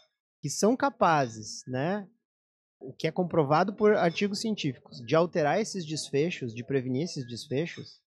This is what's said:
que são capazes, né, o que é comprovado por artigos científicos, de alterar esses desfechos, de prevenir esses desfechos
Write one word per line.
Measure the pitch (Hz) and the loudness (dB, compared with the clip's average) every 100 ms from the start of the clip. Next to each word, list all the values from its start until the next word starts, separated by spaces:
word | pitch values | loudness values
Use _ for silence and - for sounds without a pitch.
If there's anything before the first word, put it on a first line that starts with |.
| _ _ _ _ | _ _ _ _
que | 143 | -8
são | - 202 262 | 0 2 2
capazes, | 285 - 185 156 123 110 104 - - | 0 2 4 4 2 -4 -14 -14 -6
né, | 127 156 202 185 _ _ _ _ _ _ _ | -2 -2 -2 -6 _ _ _ _ _ _ _
o | 135 | -16
que | - 160 | -4 -4
é | |
comprovado | 170 175 170 139 156 196 202 | 0 0 2 4 4 2 2
por | 208 | 4
artigos | 208 170 - 202 208 | 6 2 2 -2 -2
científicos, | 226 208 151 120 - 143 113 | -4 -2 -4 -4 -14 -16 0
de | |
alterar | 160 175 175 147 180 | 2 4 2 2 2
esses | 226 196 156 | -2 -6 -6
desfechos, | 156 - 139 170 - 123 113 | -8 -4 0 0 -2 -8 -8
de | |
prevenir | 123 135 127 127 | -2 -2 0 -4
esses | 175 151 120 | -4 -6 -10
desfechos | 113 - 131 170 - 117 - _ | -10 -6 -4 -4 -8 -16 -20 _